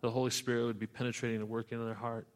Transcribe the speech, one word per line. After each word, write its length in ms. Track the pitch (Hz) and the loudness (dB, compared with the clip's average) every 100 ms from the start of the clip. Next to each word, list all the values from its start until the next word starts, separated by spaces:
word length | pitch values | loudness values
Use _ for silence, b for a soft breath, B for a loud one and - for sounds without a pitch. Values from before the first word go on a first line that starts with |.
the 100 | 120 | 2
Holy 200 | 117 127 | 2 2
Spirit 340 | - - 120 117 | 2 2 4 2
would 120 | 107 | 0
be 80 | 107 | -4
penetrating 540 | - 123 113 120 113 | -2 -2 0 0 0
and 80 | 107 | -2
working 320 | 113 113 117 | -4 -2 -4
in 40 | |
their 100 | 113 | -4
heart 340 | 107 117 113 - | -2 -4 -4 -8